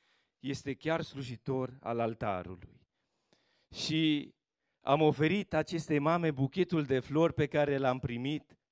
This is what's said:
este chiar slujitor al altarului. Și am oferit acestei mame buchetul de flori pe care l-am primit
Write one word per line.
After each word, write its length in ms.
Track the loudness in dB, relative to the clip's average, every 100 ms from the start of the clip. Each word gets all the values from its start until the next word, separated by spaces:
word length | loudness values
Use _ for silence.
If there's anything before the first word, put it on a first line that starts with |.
| _ _ _ _
este 340 | -8 -6 -6
chiar 280 | -6 -2 -2
slujitor 760 | -4 -10 -10 -8 -4 -4 -4 -6
al 200 | -6 -2
altarului. 880 | -2 -2 -4 -4 -6 -12 -16 -20 _ _ _ _ _ _ _ _ _
Și 640 | -8 -2 2 2 2 -2 -14 _ _ _ _
am 200 | 0 4
oferit 520 | 4 4 2 2 0
acestei 460 | -2 -2 -4 -2 0
mame 320 | 2 2 0
buchetul 520 | 0 0 0 0 0
de 160 | 2 0
flori 340 | 0 2 2
pe 140 | 2 0
care 300 | 2 2 2
l-am 220 | 0 0
primit 580 | -2 -4 -2 -4 -6 _ _